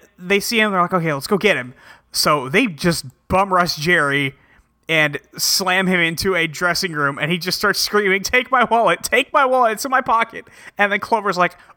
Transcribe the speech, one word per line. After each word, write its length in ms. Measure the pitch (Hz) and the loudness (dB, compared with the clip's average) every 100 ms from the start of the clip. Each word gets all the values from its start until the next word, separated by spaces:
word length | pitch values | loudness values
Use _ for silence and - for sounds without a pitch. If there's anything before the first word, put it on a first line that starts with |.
| _ - | _ -12
they 200 | 180 202 | -2 -2
see 200 | - 226 | 0 0
him, 100 | 214 | 2
they're 100 | 185 | 2
like, 140 | 175 | 0
"Okay, 180 | 185 160 | 0 0
let's 140 | 139 - | -4 -2
go 100 | 196 | 0
get 180 | 208 143 | 2 0
him." 180 | 123 - - - _ | -4 -16 -20 -20 _
So 360 | - 175 147 127 | -2 0 0 0
they 180 | 190 254 | 0 0
just 400 | 147 175 160 131 _ - | -2 -2 -2 -6 _ -2
bum 240 | 185 196 | 0 2
rush 240 | 185 180 151 | 2 0 -2
Jerry 580 | 160 170 143 143 135 - _ _ _ _ - | 2 2 2 0 -2 -8 _ _ _ _ -2
and 300 | 160 151 147 _ - | 0 0 -2 _ -6
slam 480 | - - 185 185 185 | -2 0 0 0 2
him 140 | 180 | 2
into 340 | 165 165 196 | 0 -2 -2
a 140 | 175 160 | 0 -2
dressing 440 | 143 175 165 180 | -2 -2 -2 -4
room, 240 | 151 139 147 | -2 -2 -2
and 120 | 151 | -2
he 80 | 180 | -2
just 180 | 180 - | -4 -2
starts 200 | 202 - | 0 0
screaming, 420 | - 208 196 196 | 0 0 2 0
"Take 260 | 190 247 254 | 0 -2 0
my 140 | 254 | 0
wallet, 380 | 226 226 196 175 | 2 2 2 0
take 280 | - 233 269 | 0 -2 0
my 120 | 302 262 | 2 2
wallet, 260 | 254 226 | 2 2
it's 120 | 214 | 0
in 60 | 269 | -2
my 100 | 262 | -2
pocket." 460 | 254 226 226 - - - - - | 0 -2 -2 -8 -18 -20 -10 -2
And 140 | 202 | 0
then 80 | 202 | 0
Clover's 400 | - 220 202 175 | -2 -2 0 0
like, 180 | 175 - - | 0 -2 -12